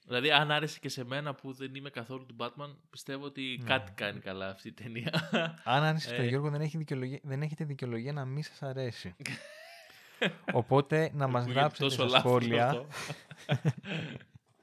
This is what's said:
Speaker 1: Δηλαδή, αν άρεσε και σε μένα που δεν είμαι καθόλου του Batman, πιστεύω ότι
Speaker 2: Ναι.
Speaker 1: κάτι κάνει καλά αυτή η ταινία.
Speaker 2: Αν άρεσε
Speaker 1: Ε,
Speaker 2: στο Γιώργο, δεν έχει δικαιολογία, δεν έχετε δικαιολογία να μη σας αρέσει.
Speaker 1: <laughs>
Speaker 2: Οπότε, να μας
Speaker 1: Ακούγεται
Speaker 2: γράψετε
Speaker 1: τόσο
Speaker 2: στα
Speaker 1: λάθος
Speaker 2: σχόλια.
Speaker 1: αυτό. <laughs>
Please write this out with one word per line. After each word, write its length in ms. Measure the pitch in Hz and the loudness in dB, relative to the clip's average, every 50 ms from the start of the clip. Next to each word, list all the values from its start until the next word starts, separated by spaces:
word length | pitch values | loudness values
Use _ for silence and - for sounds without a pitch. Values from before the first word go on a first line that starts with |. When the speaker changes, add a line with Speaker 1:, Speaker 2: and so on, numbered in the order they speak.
| _ | _
Speaker 1:
Δηλαδή, 240 | - 123 123 131 151 | -2 0 2 4 6
αν 200 | 147 143 151 147 | 6 6 6 4
άρεσε 280 | 151 151 156 151 - - | 2 2 0 -2 -6 -8
και 100 | - 139 | -8 -8
σε 160 | - 135 123 | -6 -6 -6
μένα 300 | 120 131 143 151 147 127 | -4 -4 -4 -4 -6 -8
που 180 | - - 135 | -8 -10 -12
δεν 220 | 131 127 135 135 135 | -10 -10 -10 -10 -10
είμαι 160 | 139 139 143 | -10 -12 -10
καθόλου 360 | - 127 117 123 131 131 131 | -10 -10 -10 -8 -10 -12 -12
του 100 | 123 117 120 | -14 -8 -8
Batman, 380 | - - - 147 143 143 139 - _ _ | -6 -6 -6 -10 -12 -14 -14 -18 _ _
πιστεύω 340 | - - - - 135 135 143 | -18 -14 -10 -8 -8 -8 -8
ότι 340 | 143 139 139 135 131 127 131 | -10 -8 -6 -6 -6 -6 -6
Speaker 2:
Ναι. 60 | 120 120 | 0 2
Speaker 1:
κάτι 240 | 131 131 101 95 | 2 2 2 -4
κάνει 280 | - - 110 101 101 - | -6 -4 -4 -4 -4 -6
καλά 280 | - 101 95 95 95 95 | -8 -8 -6 -6 -6 -6
αυτή 200 | 95 - - - | -8 -10 -12 -14
η 40 | |
ταινία. 580 | - - 104 117 113 117 117 160 160 160 - - 208 226 220 170 165 - - | -14 -12 -12 -10 -8 -6 -6 -2 -2 -2 0 0 0 0 0 -2 -4 -6 0
Speaker 2:
Αν 180 | 117 123 143 | 2 4 4
άρεσε 280 | 156 156 156 156 - 120 | 6 4 2 2 0 -2
Speaker 1:
Ε, 40 | 120 | -2
Speaker 2:
στο 80 | 127 | 0
Γιώργο, 280 | 127 120 127 139 147 151 | 2 2 2 2 0 0
δεν 100 | 147 147 | 0 -2
έχει 180 | 156 151 156 160 | -2 -2 -2 -4
δικαιολογία, 420 | 151 - 147 131 127 127 139 - | -4 -4 -4 -4 -2 -4 -6 -8
δεν 200 | - 143 135 139 | -6 -6 -4 -4
έχετε 220 | 160 151 156 - 160 | -4 -4 -4 -6 -6
δικαιολογία 480 | 143 143 - 135 123 117 113 117 139 | -6 -4 -4 -4 -4 -4 -4 -4 -4
να 120 | 147 147 131 | -4 -4 -4
μη 180 | 127 135 147 | -4 -4 -4
σας 200 | 151 - - - | -6 -6 -10 -10
αρέσει. 520 | 147 135 131 135 131 120 - - - 92 90 - | -8 -6 -4 -4 -4 -4 -4 -6 -10 -12 -12 -10
Speaker 1:
<laughs> 1300 | 135 - - - - 605 - - - - - - - - - - - - - - - 196 - - - - | -10 -10 -10 -10 -12 -16 -18 -18 -18 -20 -20 -20 -20 -20 -20 -20 -20 -20 -4 0 0 0 0 -2 -4 0
Speaker 2:
Οπότε, 580 | - 127 117 - 131 139 143 - 156 156 160 - - | 2 2 4 6 6 6 6 6 4 2 2 2 2
να 120 | 147 139 | 0 0
μας 140 | 131 127 123 | 2 2 2
Speaker 1:
Ακούγεται 180 | 120 123 123 135 | 0 2 4 4
Speaker 2:
γράψετε 240 | 147 151 - - 143 | 4 4 2 2 0
Speaker 1:
τόσο 100 | 139 127 | 0 2
Speaker 2:
στα 80 | 120 131 123 127 | 2 4 6 6
Speaker 1:
λάθος 40 | 131 127 123 | 6 8 8
Speaker 2:
σχόλια. 380 | 123 120 120 117 117 117 120 127 | 6 6 6 4 4 4 4 4
Speaker 1:
αυτό. 180 | 143 120 143 151 143 - - - 143 - - - - - - - | 2 0 -4 -8 -10 -8 -8 -8 -10 -12 -14 -18 -20 -14 -2 0
<laughs> 680 | 147 - - 151 - - - 202 180 156 - - - - - - _ - _ _ _ _ | 0 2 2 2 0 0 -4 -6 -6 -6 -6 -6 -10 -12 -16 -18 _ -20 _ _ _ _